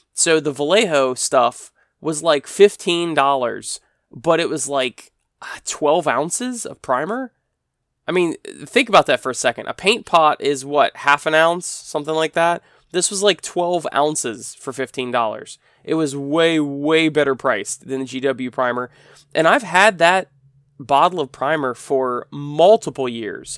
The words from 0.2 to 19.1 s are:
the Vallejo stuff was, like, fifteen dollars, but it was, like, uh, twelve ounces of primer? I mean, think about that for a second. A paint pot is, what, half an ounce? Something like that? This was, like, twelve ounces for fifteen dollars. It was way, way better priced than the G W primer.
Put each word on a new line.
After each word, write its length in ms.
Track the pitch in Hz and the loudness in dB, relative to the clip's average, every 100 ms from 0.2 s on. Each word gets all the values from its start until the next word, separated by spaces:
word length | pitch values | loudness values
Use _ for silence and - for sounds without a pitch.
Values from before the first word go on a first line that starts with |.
| 170 160 | 2 2
the 100 | 147 | 0
Vallejo 640 | 131 147 202 208 147 131 | -4 2 2 2 2 0
stuff 580 | 127 - 135 120 - - _ _ _ | -2 0 2 2 -2 -20 _ _ _
was, 200 | 156 151 | -8 -4
like, 240 | 165 147 - | 0 0 0
fifteen 680 | - 202 - 190 170 170 | 4 4 4 -4 -2 -2
dollars, 640 | 151 139 139 120 101 110 - _ _ _ | 2 2 2 -2 -6 -10 -14 _ _ _
but 300 | 127 160 165 | -6 0 2
it 80 | 143 | 2
was, 180 | 147 135 | -4 -4
like, 460 | 139 127 - - _ _ - | -2 -2 -6 -20 _ _ -20
uh, 180 | - - - | -18 -14 -12
twelve 420 | - 147 170 156 | -4 0 2 2
ounces 580 | 120 165 - 254 233 - | 0 -2 -4 -6 -8 -12
of 160 | - | -10
primer? 500 | - 127 160 240 254 _ _ _ _ _ _ _ - | -4 -2 -2 -6 -8 _ _ _ _ _ _ _ -4
I 60 | |
mean, 240 | 180 170 - - 65 143 | 0 0 -2 -12 -16 -2
think 240 | 247 233 | 0 4
about 160 | 190 147 | 4 4
that 160 | 127 | 0
for 80 | 131 | -2
a 60 | 123 | -2
second. 320 | 127 117 - | -2 -2 -8
A 60 | |
paint 320 | - 190 233 - | -4 -2 -2 2
pot 340 | 170 151 - | 2 4 2
is, 240 | 135 139 139 | -2 -4 -2
what, 320 | 147 131 - | 2 2 2
half 280 | 143 143 160 | 2 2 4
an 80 | |
ounce? 320 | 156 165 175 - | 4 4 2 -6
Something 500 | - - 151 147 160 | -12 -8 -8 -4 -2
like 180 | 156 | -2
that? 280 | 170 170 170 _ _ _ | 0 0 -2 _ _ _
This 180 | 180 170 | -4 -4
was, 140 | 196 | 0
like, 180 | 208 - | 0 0
twelve 460 | - 180 175 175 143 | -4 -4 -2 -2 -2
ounces 600 | 135 151 156 123 107 - - | 0 0 -2 -6 -8 -12 -14
for 160 | - | -12
fifteen 380 | 131 127 - 123 | -8 -8 -6 -4
dollars. 480 | 123 113 110 - - _ _ | -2 -2 -6 -14 -20 _ _
It 120 | - 160 | -4 -2
was 200 | 151 139 | -2 -4
way, 440 | 139 160 165 160 | -2 2 2 2
way 500 | 147 139 147 160 160 | 0 -2 0 2 2
better 260 | 151 139 127 | 2 0 0
priced 520 | 135 104 101 - - | -2 -2 -4 -10 -8
than 120 | 135 | -8
the 60 | 127 | -6
G 140 | 127 | -4
W 320 | 135 127 127 | -4 -4 -6
primer. 400 | 127 123 123 123 _ _ | -4 -2 -2 -8 _ _